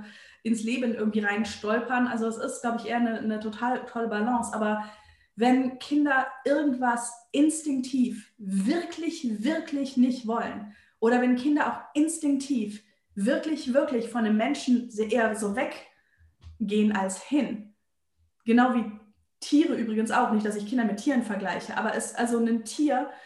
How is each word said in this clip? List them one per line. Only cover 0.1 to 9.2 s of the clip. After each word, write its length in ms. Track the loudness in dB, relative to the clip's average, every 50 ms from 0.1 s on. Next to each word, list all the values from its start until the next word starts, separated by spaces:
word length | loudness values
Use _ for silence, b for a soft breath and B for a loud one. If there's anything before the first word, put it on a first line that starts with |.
| B B B B B B
ins 220 | -2 0 0 0 0
Leben 320 | -2 -2 0 0 -2 0
irgendwie 240 | 0 0 0 0 2
reinstolpern. 880 | 0 0 0 0 -2 -4 -6 -6 -4 -2 0 0 0 0 0 0 0 0
Also 200 | 0 -2 -2 -2
es 100 | -4 -4
ist, 240 | -6 -6 -6 -4
glaub 160 | -4 -4 -4 -4
ich, 100 | -4 -4
eher 100 | -2 0
eine, 220 | 0 0 0 -2
eine 200 | -2 -4 -4 -4
total 460 | -4 -6 -6 -4 -2 -2 -2 -2 -4
tolle 220 | -8 -6 -4 -4 -2
Balance. 460 | -2 0 0 2 2 0 0 -2 -2
Aber 300 | -2 0 0 0 -2 -4 B B B B B B B B B B
wenn 420 | 2 4 6 6 4 4 0 -2 -6
Kinder 480 | -6 -2 2 2 4 4 4 2 2 0 -6 -6 0
irgendwas 680 | 2 2 2 2 2 0 2 0 0 0 0 -2 -6 -10 -14 -14 _
instinktiv 1000 | 2 4 4 4 4 0 -2 -2 -2 -2 -2 -2 0 2 2 2 0 -6 -12 -16 _ -12
wirklich, 1040 | -8 -2 -2 0 2 2 0 0 -2 -4 -8 -6 -6 -6 -6 -4